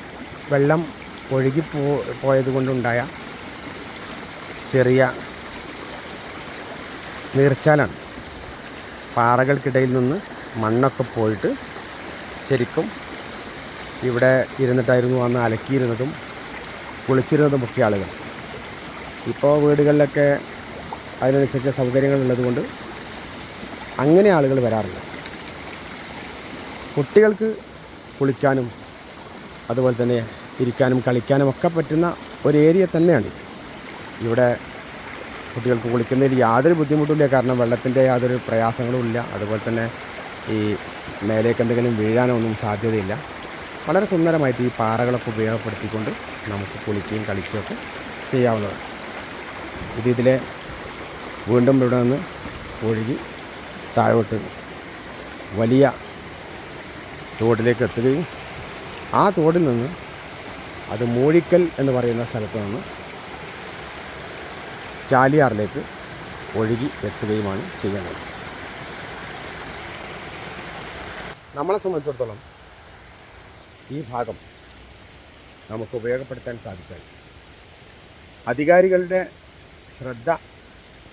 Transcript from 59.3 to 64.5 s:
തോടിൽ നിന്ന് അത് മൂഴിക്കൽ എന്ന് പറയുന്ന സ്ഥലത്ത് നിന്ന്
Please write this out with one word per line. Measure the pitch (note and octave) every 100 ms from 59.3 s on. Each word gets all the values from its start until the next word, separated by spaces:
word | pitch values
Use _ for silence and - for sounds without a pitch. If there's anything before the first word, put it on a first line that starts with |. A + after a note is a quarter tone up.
| F#3+
തോടിൽ | D#3 E3+ D#3
നിന്ന് | A#2+ B2+ F3 - - - - - - - - -
അത് | G#2 A#2+
മൂഴിക്കൽ | A#2+ C#3 E3+ - F3 F3 -
എന്ന് | C#3 B2+
പറയുന്ന | A#2+ A#2 A#2
സ്ഥലത്ത് | A#2 G#2 A2
നിന്ന് | G2+ A#2+ G3 - - - - - - - - - - - - - - - -